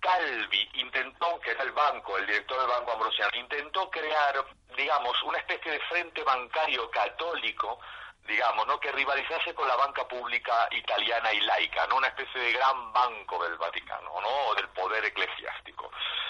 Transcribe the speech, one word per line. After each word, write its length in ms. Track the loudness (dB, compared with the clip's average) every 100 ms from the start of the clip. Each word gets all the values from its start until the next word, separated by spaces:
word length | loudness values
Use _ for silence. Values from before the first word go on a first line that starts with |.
Calvi 720 | 2 4 2 -2 0 0 0
intentó, 640 | -4 -4 -4 -4 -2 0 0
que 100 | -2
era 140 | -2
el 80 | -2
banco, 440 | 2 2 2 -2 -2
el 100 | 2
director 320 | 0 0 0
del 80 | 2
Banco 240 | 2 0
Ambrosiano, 440 | 0 0 2 0 -2
intentó 540 | -6 -6 -2 -2 -2
crear, 520 | -4 0 2 4 2 -4 -12 _ -4
digamos, 440 | 2 2 2 0
una 140 | 0 -4
especie 340 | -2 -4 -2
de 80 | -4
frente 420 | -2 -2 -2 -2
bancario 680 | 2 2 0 0 2 0 0
católico, 920 | 0 0 -2 -4 -2 -4 -2 -4 -4 -10 -14 -16 -14
digamos, 420 | -2 2 4 4 2
¿no? 120 | 2
Que 120 | 0
rivalizase 600 | 0 2 0 0 -2 -2
con 140 | 0 2
la 80 | 4
banca 300 | 2 0 -4
pública 600 | -6 -4 -4 2 2 2
italiana 600 | 0 0 0 2 2 2
y 80 | 2
laica, 460 | 4 2 2 0 2
¿no? 80 | 4
Una 120 | 2
especie 320 | -2 -6 -2
de 120 | 0
gran 400 | 4 4 2 0
banco 500 | 2 2 0 -6 -2
del 140 | -2 -2
Vaticano, 600 | -4 -4 -8 -10 -6 -4
¿no? 80 | 0 2 2
O 60 |
del 140 | 2 0
poder 360 | -2 0 2
eclesiástico. 840 | 0 0 -2 -2 -8 -10 -12 -14 -12 -6 -4 -4